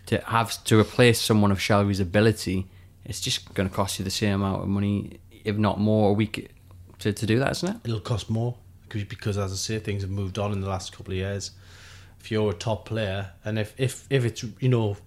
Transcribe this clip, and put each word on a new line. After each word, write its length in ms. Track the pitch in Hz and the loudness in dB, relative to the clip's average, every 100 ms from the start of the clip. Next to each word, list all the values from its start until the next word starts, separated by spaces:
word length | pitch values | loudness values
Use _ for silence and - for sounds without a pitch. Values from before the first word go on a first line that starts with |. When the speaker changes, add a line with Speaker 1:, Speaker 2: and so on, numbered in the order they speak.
| - | -2
Speaker 1:
to 120 | 113 - | -2 2
have 360 | 117 110 - | 0 0 -4
to 140 | - 110 | 4 6
replace 420 | 104 - 120 110 | 6 6 6 6
someone 320 | - 107 104 | 4 4 4
of 60 | 92 | 2
Shelvey's 420 | - 101 101 98 | 2 4 4 0
ability, 640 | 87 104 110 107 - 92 95 - - - | 2 4 4 2 -2 -2 -4 -12 -20 -18
it's 160 | - - | -12 -6
just 320 | 127 - - | -4 -4 -4
gonna 140 | - 95 | -2 -2
cost 300 | 104 95 - | 0 -2 -2
you 60 | |
the 60 | 95 | -4
same 240 | - 104 | 0 0
amount 280 | 98 98 92 | 2 0 -2
of 60 | 95 | 0
money, 520 | 101 101 101 101 - - - | 0 0 0 -4 -12 -20 -8
if 120 | 110 104 | -4 2
not 220 | 104 95 | 2 2
more, 320 | 107 110 101 | 4 4 4
a 20 | |
week 380 | 104 107 - - - - - - - | 4 0 -4 -10 -16 -20 -20 -20 -6
to, 140 | 107 | -4
to 140 | 101 107 | -2 2
do 120 | 117 | 2
that, 140 | 135 | 2
isn't 160 | - 180 | -2 -4
it? 80 | 226 | -4
Speaker 2:
It'll 160 | 120 104 | -6 -6
cost 280 | - 107 - | -4 -4 -2
more, 280 | 110 120 - - - - | -2 -2 -6 -14 -20 -10
'cause, 160 | 107 | -8
because, 340 | 101 - 110 101 | -8 -6 -4 -2
as 140 | 95 | -4
I 40 | 95 | -4
say, 220 | - 110 | -4 -4
things 240 | 104 101 | -4 -4
have 80 | 95 | -4
moved 280 | 98 95 101 | -4 -4 -4
on 140 | 101 | -4
in 80 | 101 | -2
the 80 | 98 | -4
last 260 | 92 - | -6 -8
couple 180 | - - | -14 -8
of 60 | 92 | -6
years. 340 | 98 101 - - - - - - - - | -4 -6 -10 -14 -20 -20 -20 -20 -20 -16
If 120 | - | -4
you're 200 | 107 107 | 0 0
a 40 | |
top 320 | 95 117 104 - | 0 -4 -4 -4
player, 440 | 110 101 98 95 - | -4 -4 -4 -8 -10
and 140 | 107 107 | -6 -4
if, 160 | 104 - | -4 -2
if, 280 | 131 - - | -4 -4 -2
if 140 | 135 | 0
it's, 200 | 117 - 113 - | 0 -4 -10 -2
you 100 | 127 | 2
know 280 | 120 107 101 | 2 2 -4